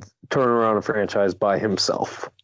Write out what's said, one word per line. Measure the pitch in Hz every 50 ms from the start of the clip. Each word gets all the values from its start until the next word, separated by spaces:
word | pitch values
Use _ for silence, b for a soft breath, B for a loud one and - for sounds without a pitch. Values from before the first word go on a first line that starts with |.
| - - _ _ - -
turn | - 143 131 120
around | 120 117 113 110 107
a | 104 -
franchise | - 107 107 101 87 - 107 101 95 87
by | - 107 104 98 87
himself. | 98 107 95 90 - - - - - - - - - - - _